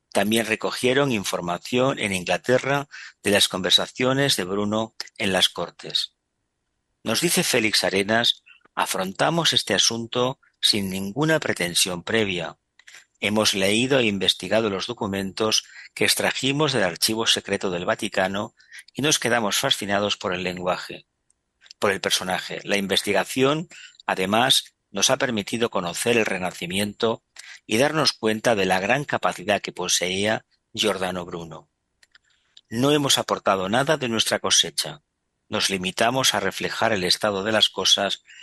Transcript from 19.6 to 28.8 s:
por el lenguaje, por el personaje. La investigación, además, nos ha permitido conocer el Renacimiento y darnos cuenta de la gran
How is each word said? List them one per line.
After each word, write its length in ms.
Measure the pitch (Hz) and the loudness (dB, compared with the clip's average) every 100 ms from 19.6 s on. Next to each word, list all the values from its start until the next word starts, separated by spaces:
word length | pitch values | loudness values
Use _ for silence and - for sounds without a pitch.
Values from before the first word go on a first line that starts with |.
| 139 - 101 101 104 - | 0 -2 0 0 0 -2
por 160 | 101 | -4
el 100 | 90 | -4
lenguaje, 640 | 90 90 90 87 - 85 _ _ _ _ _ _ - - | -4 -4 -4 -4 -6 -14 _ _ _ _ _ _ -20 -2
por 120 | 107 | 0
el 100 | 98 | 2
personaje. 580 | 98 - 92 90 - 80 | 0 -2 -2 -4 -6 -10
La 140 | 87 101 | -2 -2
investigación, 920 | 98 95 - 98 92 131 135 156 - - - _ - | 0 -2 2 0 0 2 2 2 -4 -16 -20 _ -4
además, 680 | 92 92 107 131 - - _ _ | -2 2 2 4 2 0 _ _
nos 200 | 98 95 | -2 2
ha 80 | 131 | 2
permitido 520 | 135 110 95 117 113 | 0 -2 -4 -2 -2
conocer 480 | 98 87 87 117 117 | -2 -4 -2 2 2
el 80 | 104 | 2
Renacimiento 1000 | 95 90 - 87 92 104 101 113 - _ - - - - | -2 -4 -6 -6 -4 -4 -2 -2 -2 _ -20 -20 -16 -2
y 120 | 110 | 2
darnos 360 | 147 156 127 | 2 2 0
cuenta 420 | - 110 110 123 107 | 0 0 2 2 2
de 100 | 92 | 2
la 140 | |
gran 240 | 92 | 2